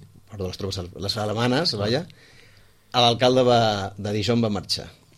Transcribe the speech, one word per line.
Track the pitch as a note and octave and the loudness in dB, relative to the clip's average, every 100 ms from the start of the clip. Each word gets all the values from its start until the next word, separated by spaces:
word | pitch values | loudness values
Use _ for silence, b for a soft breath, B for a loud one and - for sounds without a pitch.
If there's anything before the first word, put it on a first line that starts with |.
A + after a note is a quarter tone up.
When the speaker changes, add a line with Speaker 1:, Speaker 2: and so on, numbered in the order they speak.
| - - - | -12 -20 -16
Speaker 1:
perdó, | G2+ F#2 | -10 -8
les | - | -8
tropes | G2 F#2+ | -8 -8
al-, | F2 - | -10 -8
les | G2 A#2 | -6 -4
alemanes, | G#2+ G#2+ B2 C3 E3+ G#2+ | -4 -2 0 0 -2 -2
Speaker 2:
Ah. | |
Speaker 1:
vaja, | G#2 C3 F3 b b b b b b b _ | -2 -2 -4 b b b b b b b _
l'alcalde | B2 A#2+ A#2 B2+ B2+ | 2 2 4 4 6
va, | B2 A#2+ A2 G#2 G2 G2+ | 6 6 4 0 -4 -6
de | G#2 | -4
Dijon | G#2+ G2+ A#2 | -2 0 2
va | A2+ | 0
marxar, | G2 E2 - - - _ | -2 -4 -8 -8 -20 _